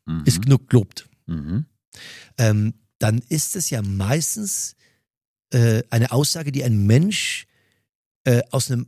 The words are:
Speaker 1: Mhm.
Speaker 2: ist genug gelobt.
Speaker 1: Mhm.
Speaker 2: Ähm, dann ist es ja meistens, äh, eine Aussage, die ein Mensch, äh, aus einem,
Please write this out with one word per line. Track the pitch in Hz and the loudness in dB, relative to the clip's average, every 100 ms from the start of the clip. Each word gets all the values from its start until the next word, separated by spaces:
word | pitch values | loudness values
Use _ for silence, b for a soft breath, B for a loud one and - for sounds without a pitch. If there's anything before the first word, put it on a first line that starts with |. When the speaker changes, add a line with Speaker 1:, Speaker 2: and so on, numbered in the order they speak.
Speaker 1:
Mhm. | - 80 73 | -8 -2 0
Speaker 2:
ist | 82 | 0
genug | 120 135 - | 4 2 4
gelobt. | 123 98 - - _ - | 2 2 -10 -20 _ -8
Speaker 1:
Mhm. | 82 73 104 156 _ _ B B B B - | -8 -4 -4 -6 _ _ B B B B 0
Speaker 2:
Ähm, | 113 104 107 - _ - | 2 2 0 -4 _ -4
dann | 110 113 - | 0 0 -2
ist | 160 - 196 | -4 -4 -6
es | - | -4
ja | 120 | -4
meistens, | 101 98 98 151 156 220 202 - - - _ _ _ _ _ _ _ | -4 -2 0 -2 -2 -6 -6 -8 -8 -14 _ _ _ _ _ _ _
äh, | 127 117 110 - | 2 4 2 0
eine | 117 123 | 0 0
Aussage, | 120 151 165 147 | 0 0 -2 -6
die | 135 | -4
ein | 127 107 101 | 0 0 4
Mensch, | 123 190 - - - - _ _ _ _ _ _ _ | 4 4 -2 -6 -8 -12 _ _ _ _ _ _ _
äh, | - 120 - | 2 2 2
aus | 135 - | -4 -2
einem, | 123 | -4